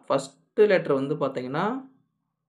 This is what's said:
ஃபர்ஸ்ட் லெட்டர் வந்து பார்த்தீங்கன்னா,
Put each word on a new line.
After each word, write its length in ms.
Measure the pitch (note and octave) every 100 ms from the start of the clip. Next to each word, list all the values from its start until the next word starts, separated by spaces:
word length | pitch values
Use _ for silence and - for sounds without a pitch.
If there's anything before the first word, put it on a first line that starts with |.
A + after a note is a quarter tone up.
ஃபர்ஸ்ட் 360 | - C3+ - - _ -
லெட்டர் 360 | G#3 F#3 D#3+ C#3
வந்து 160 | C#3 D3+
பார்த்தீங்கன்னா, 480 | C#3 C3 B2+ C#3+ G3+ C4 - _ _ _ _ _